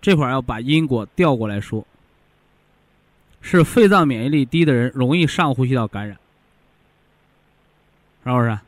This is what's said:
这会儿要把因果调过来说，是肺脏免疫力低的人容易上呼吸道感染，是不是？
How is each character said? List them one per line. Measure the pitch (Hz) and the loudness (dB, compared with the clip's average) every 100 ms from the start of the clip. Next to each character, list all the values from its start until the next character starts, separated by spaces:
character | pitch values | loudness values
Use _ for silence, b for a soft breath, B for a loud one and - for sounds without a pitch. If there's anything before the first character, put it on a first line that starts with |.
这 | - | 2
会 | 180 | 0
儿 | 131 | 0
要 | 131 | -4
把 | 123 113 | -6 -8
因 | 120 151 160 | 0 0 0
果 | 127 101 - | -4 -4 -2
调 | 175 | 0
过 | 131 110 | 0 -2
来 | 101 | -6
说， | - 110 - _ _ _ _ _ _ _ _ _ _ _ _ _ _ _ | -6 -10 -10 _ _ _ _ _ _ _ _ _ _ _ _ _ _ _
是 | - 180 | -2 2
肺 | 160 - 208 | 2 4 6
脏 | 196 156 | 6 2
免 | 120 120 | 0 -2
疫 | |
力 | 151 | -2
低 | 127 165 | 0 2
的 | 165 | 2
人 | 127 123 | 2 -2
容 | 135 127 160 | -2 -2 0
易 | |
上 | 156 - 165 | 0 0 -2
呼 | 127 | 0
吸 | 127 | -2
道 | 131 110 | -2 -4
感 | 101 104 | -8 -12
染， | 98 _ _ _ _ _ _ _ _ _ _ _ _ _ _ _ _ _ _ _ _ | -16 _ _ _ _ _ _ _ _ _ _ _ _ _ _ _ _ _ _ _ _
是 | - | -4
不 | 123 | -2
是？ | 117 107 | 0 -4